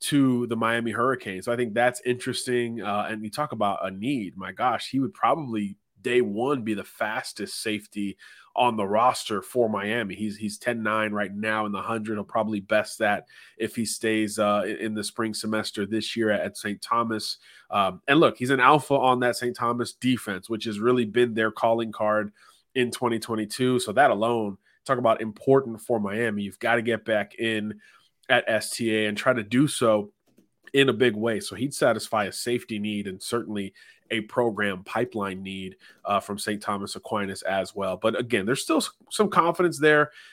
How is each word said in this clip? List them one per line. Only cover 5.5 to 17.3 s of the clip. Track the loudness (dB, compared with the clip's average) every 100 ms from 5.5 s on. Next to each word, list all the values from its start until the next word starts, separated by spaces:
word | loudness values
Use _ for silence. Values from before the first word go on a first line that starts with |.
| -4 -4 -8 _ _
day | 0 2
one | 2 0 0 0
be | -2 -4
the |
fastest | -6 -6 -4 -4 -6 -8 -8 -6
safety | -4 -4 -6 -8 -8 -8 -18 -20 -6 0
on | 2 2
the | 0
roster | 4 4 2 -2 -6
for | -2 0 0
Miami. | 0 -2 -2 -4
He's, | -6 -8 -6
he's | -8 -6
ten | -4 -2
nine | 0 0 0
right | -2 -4
now | -4 -2 -2 -2
in |
the | -4
hundred. | -4 -4 -4 -6
He'll |
probably | -2 -2 0 -2
best | 0 0 0 0
that | 0 0 -4 -20 -16 -6
if | -6 -4
he | -4
stays, | -2 0 0 0 2
uh, | 2 2 0
in, | -4
in | -6
the | -6
spring | -6 -4 -6
semester | -4 -4 -2 -2 -4 -4
this | -4 -4 -2
year | 0
at, | 0
at | -2 -6
Saint | -8 -6
Thomas. | -2 -2 0 -4 -6